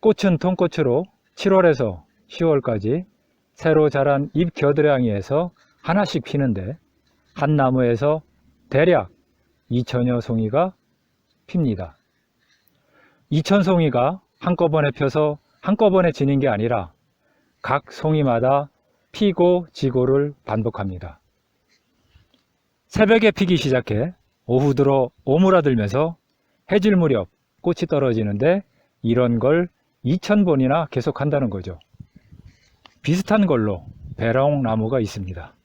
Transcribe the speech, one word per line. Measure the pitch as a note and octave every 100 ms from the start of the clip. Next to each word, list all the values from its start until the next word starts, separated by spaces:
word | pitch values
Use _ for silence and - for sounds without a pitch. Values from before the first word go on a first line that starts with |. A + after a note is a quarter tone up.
꽃은 | A3 G#3 G3 E3
통꽃으로 | F3+ F#3 F3 - C3+ B2 F#3 _ _ -
칠월에서 | G3 F#3+ F3 C3+ A#2 F2 _ _ _
시월까지 | - E3 C#3+ C3 A2 G#2 D3 F#3 _ _ _ _
새로 | _ D#3+ D#3 D3+
자란 | C#3+ C3+ C#3 C#3+
잎 | D3 F3
겨드랑이에서 | - C#3+ D3 D3 C3+ B2 G2+ F#2+ C#3+ F3+ _ _ _
하나씩 | - F#3 G3 D#3
피는데, | - C#3+ C3+ G2+ F#2+ D#3 _ _ _ _ _
한 | - C#3+
나무에서 | D3+ C3 C3 A#2+ A#2 C#3+ D#3 _ _ _ _ _
대략 | C3 F3 D#3+ F#2 _ _ _ _ _ _
이천여 | A#2+ A#2+ B2 B2 B2
송이가 | - A2+ A2 C3 F#3 - _ _ _ _ _ _ _
핍니다. | F3+ C#3+ F#2+ F2 _ _ _ _ _ _ _ _ _ _ _ _ _ _
이천 | D3 D#3 G3+
송이가 | F3+ F3+ D#3+ B2 B2+ F#3 _ _
한꺼번에 | F3+ F3+ E3+ D#3 C#3+
펴서 | C#3 C#3 D3+ D3+ D3 _ _
한꺼번에 | - G3+ G#3+ F#3 F3
지는 | D3+ C#3 C#3
게 | C3
아니라 | G#2 A2+ A#2 F2 _ _ _ _ _ _ _
각 | - C#3 -
송이마다 | - D#3 D#3 C#3 A#2 B2 C#3 C#3+ _ _ _ _
피고 | - G#3 F3+ F3 F3+ E3+
지고를 | - C#3 B2+ B2+ C3+ D3 C#3+
반복합니다. | - A2 A2 - G2 F#2 E2+ - _ _ _ _ _ _ _ _ _ _ _ _ _ _ _ _ _
새벽에 | - G#3+ A3+ G#3+
피기 | - F#3 E3+
시작해 | C#3+ B2+ - G#2 D3+ F3+ _ _ -
오후 | B2 C#3+
들어 | C3+ C#3 C3+ B2 _
오므라들면서 | - D3 F#3+ F#3 D3 B2 G#2 B2+ D#3+ E3+ _ _ _ _ _
해질 | G3+ G3+ F#3+
무렵 | D#3+ A#2 F2+ _ _ _
꽃이 | - E3+ E3+
떨어지는데, | D3 C3+ A2 G#2 G2+ C#3 F#3+ - _ _ _
이런 | A2+ A#2 B2 A#2
걸 | B2 E3 F3 _ _ _
이천 | B2 F3 - G#3
번이나 | F#3 C#3+ C3 C#3 C#3+
계속한다는 | - B2 C3+ D3 C#3+ B2+
거죠. | G2 F2+ E2+ _ _ - _ _ - - _ _ _ - _
비슷한 | - F3 - G#3+ G3
걸로 | C3 G#2+ F#2 - - - -
배롱나무가 | A2+ A#2 C#3+ C#3+ B2 A2 A2 C3
있습니다. | G#2 - F#2 E2+ - _